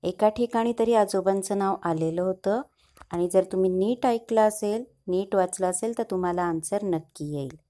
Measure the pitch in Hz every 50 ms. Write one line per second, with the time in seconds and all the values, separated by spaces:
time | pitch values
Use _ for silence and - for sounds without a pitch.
0 | - 170 185 - 214 214 214 220 240 233 - 226 226 233 233 233 226 220 233 220
1 | 208 202 - 196 185 190 190 196 190 - 208 202 196 190 196 - - 170 165 160
2 | 165 165 160 175 180 185 185 185 - 196 208 240 294 _ _ _ _ _ _ -
3 | - _ - 175 175 175 175 190 185 190 - 185 190 190 180 185 190 214 247 240
4 | - 254 233 226 233 - 226 220 214 214 214 - - 208 208 226 254 - _ _
5 | _ - 180 185 196 196 - 196 185 180 185 - 185 185 180 - - 226 233 -
6 | 233 220 196 185 180 180 175 180 175 175 165 165 165 - - 208 208 196 175 160
7 | 160 _ _ - 147 147 151 143 139 135 151 151 _